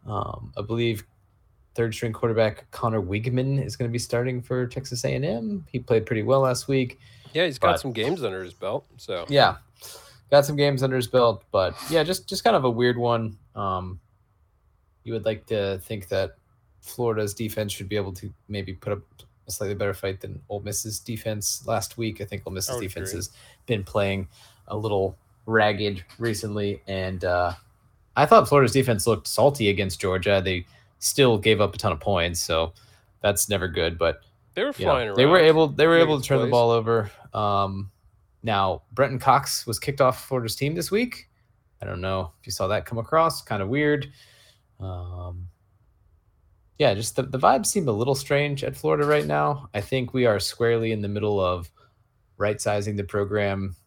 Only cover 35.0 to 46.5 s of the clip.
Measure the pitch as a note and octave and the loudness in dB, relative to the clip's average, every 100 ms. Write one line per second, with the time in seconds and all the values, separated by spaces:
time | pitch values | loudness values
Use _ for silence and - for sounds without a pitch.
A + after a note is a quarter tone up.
35 | A2+ B2 C#3 F#3 D#3+ D#3+ D#3 - D#3+ E3 | 0 4 6 8 8 6 4 4 6 8
36 | E3 D3 - C3+ A#2+ A#2+ A#2 A#2 A2 A#2 | 6 2 2 2 4 4 6 4 2 0
37 | G2+ - - A2+ G#2 G2+ G2 G2 G2 _ | 0 -8 -10 -2 0 2 0 -4 -10 _
38 | _ _ _ _ A2 G2+ G2 E2+ _ A2+ | _ _ _ _ -2 0 0 -2 _ 0
39 | C#3 C3 C3+ B2+ C#3 - - A2+ - C#3 | 0 2 4 4 2 -6 -6 -6 -6 2
40 | C3 B2 - C3 A2+ - C#3 E3 E3 G3+ | 2 2 -4 -4 -4 -4 -4 -4 -2 0
41 | B3 - - _ _ _ _ _ - F2+ | -2 -6 -20 _ _ _ _ _ -10 -6
42 | F#2+ F#2+ E2 _ - - F#2+ G#2 - A#2 | -4 -4 -4 _ -12 -4 -2 -2 -4 -8
43 | A2+ D#3+ E3 - - G#2+ G2 C#3 D3 D3 | 0 2 2 0 -6 -4 -2 0 0 0
44 | - - - _ _ _ _ _ F#2+ F2+ | -4 -14 -20 _ _ _ _ _ -10 -10
45 | F2 F2+ F2+ F2+ F2 _ _ _ _ _ | -10 -10 -12 -12 -14 _ _ _ _ _
46 | _ _ _ _ _ | _ _ _ _ _